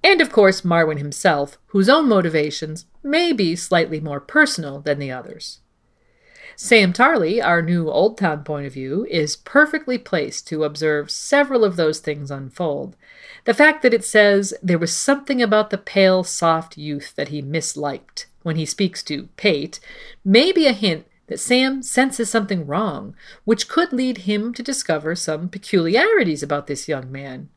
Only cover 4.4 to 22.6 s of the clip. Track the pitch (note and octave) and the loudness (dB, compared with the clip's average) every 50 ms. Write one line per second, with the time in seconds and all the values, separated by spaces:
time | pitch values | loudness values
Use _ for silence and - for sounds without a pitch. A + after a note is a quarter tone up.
4.4 | D4+ - - - D#3+ C#3+ C3+ C#3+ D3 D#3 C#3+ C#3+ C#3+ C3+ B2+ B2+ B2 - - - | 2 2 0 -6 -8 -8 -10 -8 -2 -2 -2 -2 -2 -8 -8 -10 -12 -14 -16 -16
5.4 | - - - _ _ _ _ _ _ _ _ _ _ _ _ _ _ _ _ - | -16 -18 -18 _ _ _ _ _ _ _ _ _ _ _ _ _ _ _ _ -20
6.4 | - - - - - - A#3+ A3 G3 F3+ F3+ - B3 D4 E4 A#3+ E3+ D#3+ G3+ A#3 | -20 -20 -18 -14 0 4 6 6 6 4 4 4 4 4 4 2 2 2 0 0
7.4 | - - E3+ E3+ E3 E3 F3 F3 E3 D#3 - D3 F3+ A3 A3+ - G3 E3+ D3+ D3 | 2 2 2 2 2 0 0 0 0 0 2 2 2 2 2 0 -2 -2 -2 -4
8.4 | C#3+ - D3+ C#3+ C#3+ C#3 C3 C3+ C3 C3 C#3+ F#3+ A#3 - - E3 D3+ D3+ - - | -6 -8 -6 -6 -6 -10 -10 -10 -8 -4 -4 -4 -4 -2 -2 -2 -2 -2 -4 -10
9.4 | _ - - C#4 D4+ D4+ - D4+ - - B3+ A#3 - - - E3 D3 - - - | _ 0 4 4 4 4 0 -6 -4 -4 -4 -4 -4 -2 -2 -2 -2 -4 -8 -14
10.4 | - - D#3+ D#3 D#3 D3 D3 D3 D#3 D#3 D3+ D3 D3 D3+ - - - - C#4+ C#4+ | -10 -8 -4 -4 -4 -4 -4 -2 -2 -2 -2 -2 -4 -6 -10 -10 -2 0 2 2
11.4 | C#4+ C4+ C4+ A#3+ A3 G3+ F3+ E3+ E3 D#3 D#3 D#3 - D#3+ D3 D3 C#3+ C3+ C#3+ C#3 | 2 2 2 2 2 2 2 0 0 0 0 -2 -6 -8 -8 -8 -8 -10 -10 -12
12.4 | C3+ C3 _ - F3+ D#3+ C#3+ C#3+ C#3 B2+ - _ _ _ - - - - - - | -12 -16 _ -6 -4 -4 -4 -6 -8 -12 -14 _ _ _ -20 -20 -20 -20 -20 -8
13.4 | _ - A#3 - D4 D#4 D4+ D4+ - B3 A3+ A#3 - - - G#3+ G#3 G3+ G3+ G3 | _ -2 2 4 4 4 4 4 2 2 2 2 -2 2 4 6 6 6 4 2
14.4 | G3+ G3 - - - F3+ F3 E3 E3+ E3+ - - - - C#4 C#4 C#4 - C#4 B3 | 0 -2 -8 -6 -2 0 0 0 0 -2 -4 -2 0 0 0 0 0 -4 0 0
15.4 | A#3+ G#3 G#3+ G#3+ G#3+ G#3+ - G3 _ - - G3 F#3+ F#3+ F#3 F#3 F3 - - - | 2 2 4 2 2 0 -6 -8 _ -2 2 4 4 4 4 2 0 -4 -4 0
16.4 | E3+ E3 D#3+ D#3+ E3 - - D#3 D3 D3+ D3 C#3+ - - - - C#3+ C#3 D3+ D3 | 2 2 2 2 -2 -8 -16 -14 -8 -8 -8 -8 -8 -10 -8 -8 -8 -6 -6 -10
17.4 | C#3 C3+ D3+ D#3+ D3+ - - D3 D3 C#3+ C#3 - _ _ _ - - _ _ _ | -8 -4 -6 -4 -4 -6 -8 -6 -6 -6 -6 -8 _ _ _ -18 -18 _ _ _
18.4 | _ E3+ D#3+ D#3+ D#3 D3+ - - G3+ F3+ - - - - D3+ C#3 - - _ - | _ -4 -4 -4 -4 -6 -2 -2 -2 -2 -2 -8 -10 -8 -8 -10 -10 -14 _ -2
19.4 | - G#3 E3 C#3 D3 - - - _ - - - - - - _ _ F#3+ G3 A#3 | 0 0 2 2 -2 -8 -12 -18 _ -20 -20 -20 -20 -20 -20 _ _ 4 4 6
20.4 | D4 F#4 F#4 E4+ D#4 C4+ A#3 G3+ G#3+ F#3+ E3 D#3 - _ _ _ _ _ - - | 6 4 2 4 2 2 2 2 -2 -2 -2 -4 -8 _ _ _ _ _ -10 -8
21.4 | - - B3 B3+ C4 C4+ C4+ C4+ B3 - - B3+ C4 C4+ C4 - A#3 G3+ - A3+ | -2 0 2 2 2 0 -2 -4 -8 -2 2 2 2 2 0 -4 -4 -2 0 -2
22.4 | G#3 G3 G3+ F3 | 0 0 -4 -4